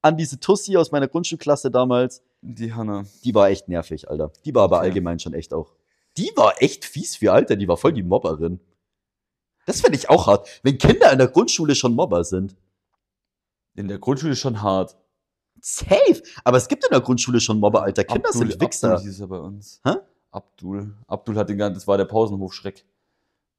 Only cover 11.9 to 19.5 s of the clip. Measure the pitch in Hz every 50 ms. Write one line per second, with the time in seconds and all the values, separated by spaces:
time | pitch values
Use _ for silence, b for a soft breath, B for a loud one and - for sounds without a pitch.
11.9 | 117 120 - 117 98 87 85 - 92 92 98 98 _ _ _ _ _ _ _ _
12.9 | _ _ _ _ _ _ _ _ _ _ _ _ _ _ _ _ _ - 101 95
13.9 | 101 98 - 127 143 135 151 160 135 123 - 135 113 104 104 101 95 95 90 -
14.9 | _ _ _ _ _ _ _ _ _ _ _ _ _ _ - - - - - -
15.9 | - - 554 453 - - B B B B B 123 123 127 120 - 285 - - -
16.9 | - 131 120 127 127 120 - - 123 117 117 - 113 107 104 104 107 101 - 98
17.9 | 95 - 98 - 120 120 - 466 392 120 117 113 - 87 - - - - - 117
18.9 | 92 98 98 101 95 95 101 92 95 87 76 92